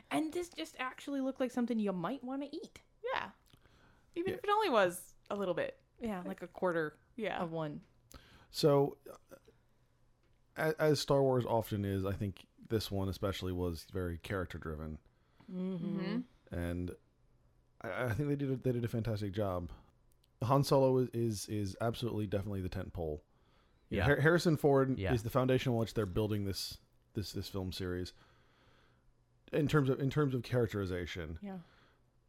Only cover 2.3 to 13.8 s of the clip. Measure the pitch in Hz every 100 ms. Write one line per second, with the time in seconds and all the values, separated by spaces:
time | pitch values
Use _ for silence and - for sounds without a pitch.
2.3 | 269 285 320 - - _ _ 466 523 -
3.3 | - _ - - - - - _ - 359
4.3 | - 392 415 415 240 185 175 - - _
5.3 | 202 190 165 120 - _ _ 233 196 180
6.3 | 190 175 - 185 165 156 - _ - 214
7.3 | - 175 165 156 151 - _ _ - -
8.3 | - - - 160 139 143 - - - _
9.3 | - - _ _ _ _ _ _ _ _
10.3 | _ _ - 160 156 156 143 - 139 135
11.3 | 127 113 113 110 104 101 98 95 95 104
12.3 | - - _ - 110 - 98 95 90 101
13.3 | 90 92 90 90 82